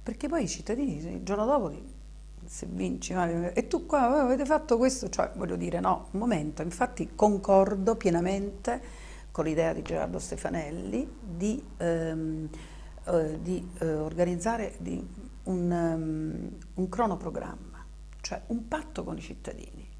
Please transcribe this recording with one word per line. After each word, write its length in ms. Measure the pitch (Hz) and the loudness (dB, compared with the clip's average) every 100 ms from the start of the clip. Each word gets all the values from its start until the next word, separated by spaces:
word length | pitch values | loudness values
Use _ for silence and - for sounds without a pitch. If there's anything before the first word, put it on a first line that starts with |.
perché 260 | - 220 285 | -6 -4 0
poi 160 | 320 | 0
i 40 | 202 | 0
cittadini 500 | - - 233 285 147 | -2 -2 0 0 -2
il 260 | 165 185 | -4 -6
giorno 220 | 185 202 220 | -2 2 4
dopo 240 | 285 180 | 4 2
ti, 260 | 147 - - - - - - - | -4 -12 -16 -16 -16 -16 -16 -12
se 200 | - 175 | -10 -6
vinci, 480 | 180 185 - - | -2 -2 -2 -2
ma, 380 | 185 170 170 175 | 0 2 2 2
"E 160 | 196 254 | 0 0
tu 180 | 339 - | -2 2
qua, 300 | 285 240 294 | 4 6 6
eh, 40 | |
avete 240 | 254 262 277 | 4 4 4
fatto 320 | 302 311 240 | 2 4 6
questo?" 300 | 262 262 - | 6 4 -2
Cioè, 220 | - - - | 2 0 0
voglio 200 | 175 175 | -2 0
dire, 240 | 175 170 | 0 2
no, 280 | 185 180 - | 2 2 0
un 80 | 190 | 0
momento. 440 | 240 180 151 - | 2 2 0 -2
Infatti 480 | 165 - 240 - - | -4 0 0 0 -6
concordo 800 | - 214 196 - 190 196 202 190 226 | 6 6 6 8 8 8 4 2 4
pienamente 1080 | 196 170 180 196 202 - - 247 - - - - - | 4 4 2 0 -2 -4 -2 -2 -6 -14 -14 -14 -8
con 140 | - 156 | -2 2
l'idea 280 | 156 165 | 4 2
di 100 | - | 2
Gerardo 340 | - 165 160 175 | -2 0 0 -2
Stefanelli 920 | - 156 - 175 147 170 190 220 285 - | -4 -4 -2 -2 -2 -6 -2 -2 -2 -8
di, 420 | 220 170 208 233 - - | -10 -2 0 -2 -6 -2
ehm, 720 | 170 165 165 160 160 156 156 - - - - - - | 0 2 0 -2 -2 -2 -6 -8 -12 -14 -14 -10 2
eh, 340 | 175 156 160 | 2 2 -2
di, 260 | 165 180 180 180 | -2 -2 -4 -2
eh, 140 | 165 | 0
organizzare 840 | 156 156 160 175 175 220 233 190 - | 0 -2 2 2 2 0 -2 -4 -6
di 260 | 175 175 - - - - | -6 -4 -6 -12 -14 -10
un, 280 | - 185 175 | -2 0 2
ehm, 880 | 175 170 160 160 156 156 165 175 - - - | 4 2 2 -2 -2 -2 -4 -8 -10 -10 -2
un 140 | 185 | -2
cronoprogramma, 960 | - 226 175 175 - - - - - - - - - | 2 0 0 -4 -6 -6 -10 -12 -14 -14 -14 -16 -12
cioè 200 | - - - | -8 -8 -2
un 200 | 233 226 | -4 -2
patto 360 | 311 302 - | -4 -4 -6
con 140 | - 165 | -4 -6
i 40 | |
cittadini. 680 | 156 - - - - 50 - - | -8 -10 -8 -10 -12 -14 -14 -16